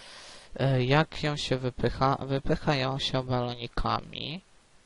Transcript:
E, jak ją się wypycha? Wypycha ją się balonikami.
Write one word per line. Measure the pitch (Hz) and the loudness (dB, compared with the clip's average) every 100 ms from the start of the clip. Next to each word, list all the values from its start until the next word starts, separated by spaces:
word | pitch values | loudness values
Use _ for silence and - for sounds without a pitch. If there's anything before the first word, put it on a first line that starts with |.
| - - - - - - | -20 -18 -18 -20 -12 0
E, | 135 127 123 | 2 4 6
jak | 147 160 - | 4 4 0
ją | 151 147 | -4 -2
się | - 131 | -2 0
wypycha? | 127 - 120 - 131 139 | 0 0 0 2 2 2
Wypycha | 135 135 - 160 - 139 | 0 -2 0 0 2 0
ją | 131 135 | 0 -2
się | - 131 | -2 -2
balonikami. | 127 127 120 120 120 - 113 110 113 - 123 180 - - _ - | 0 0 -2 -6 -4 -2 0 0 -2 -10 -8 -10 -12 -20 _ -20